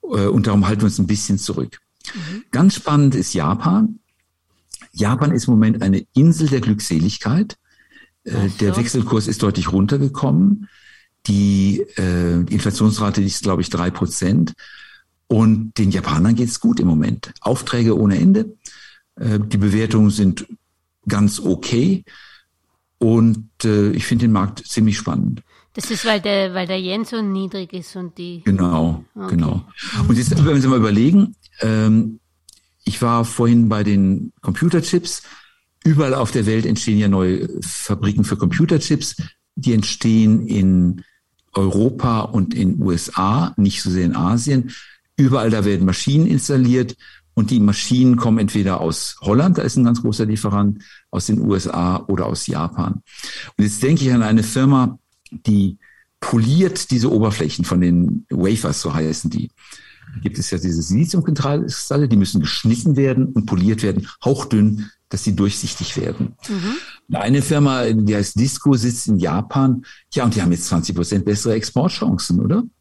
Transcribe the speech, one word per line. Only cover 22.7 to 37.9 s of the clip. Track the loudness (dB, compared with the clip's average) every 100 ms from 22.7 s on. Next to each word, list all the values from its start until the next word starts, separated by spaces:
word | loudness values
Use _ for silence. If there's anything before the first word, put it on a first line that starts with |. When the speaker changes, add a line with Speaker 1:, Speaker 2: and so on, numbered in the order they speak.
| _ _ _
Speaker 1:
Und, | 2 4 4 2 -6 _
äh, | 0 2 2
ich | 0 -2
finde | 0 2
den |
Markt | 2 0 -6 -8
ziemlich | 0 0 0
spannend. | -4 -4 -4 -6 -12 _ _
Speaker 2:
Das | -14 -8
ist, | -6 -2
weil | -2
der, | -2 -2 -2
weil | -4 -6
der | -6
Yen | -6 -6
so | -6 -6
niedrig | -4 -4 -6 -8 -12
ist | -12 -14 -14
und | -14 -14
die | -14 -8
Speaker 1:
Genau, | -2 0 0 0 -2 -4 -10
Speaker 2:
Okay. | -16 -6
Speaker 1:
genau. | -2 0 -2 -8 -18 -10 -2 0
Und | 2
jetzt, | 2 2
wenn | 2
wir |
uns | 4 2
mal | 2
überlegen, | 2 4 4 4 2 -2 _ -6
ähm, | -2 0 2 2 2 -6 _ _ _ _ _ _
ich | -8 -2
war | 0 0
vorhin | -2 0 2 4 4
bei | 2
den | 2 2 2 0 -4 _
Computerchips. | -6 -2 0 0 0 -2 -2 -12 -14 -20 _ _ _ _
Überall | 2 2 2
auf | 0 0
der | 0 0
Welt | 0
entstehen | 0 -2 0 2
ja | 2
neue | 2 2 0 -4 -8
Fabriken | -10 -10 -6